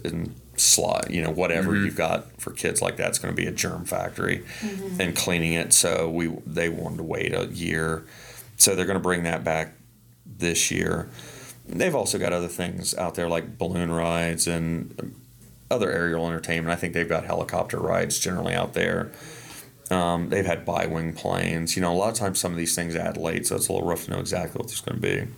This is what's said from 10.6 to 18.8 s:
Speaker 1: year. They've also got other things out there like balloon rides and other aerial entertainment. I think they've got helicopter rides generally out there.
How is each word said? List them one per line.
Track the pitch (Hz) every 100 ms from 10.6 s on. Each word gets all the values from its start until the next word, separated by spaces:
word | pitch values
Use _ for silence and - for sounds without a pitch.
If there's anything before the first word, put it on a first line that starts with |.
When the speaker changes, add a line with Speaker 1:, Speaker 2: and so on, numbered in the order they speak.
| -
Speaker 1:
year. | 90 85 82 82 - - - - - -
They've | 85 180
also | 143 98 98
got | 92
other | 87 87
things | - 87 90 90 -
out | 90
there | 85 85
like | 82 80 -
balloon | 85 90 85
rides | 82 85 85 85 82 -
and | 85 82 82 - - - - - - - - -
other | 123 104
aerial | 85 85 82 85
entertainment. | 82 80 82 82
I | 85
think | 85
they've | 85 85
got | 82
helicopter | 87 85 85 87 87 87
rides | 87 90 87 -
generally | 90 90 87
out | 87 87
there. | 87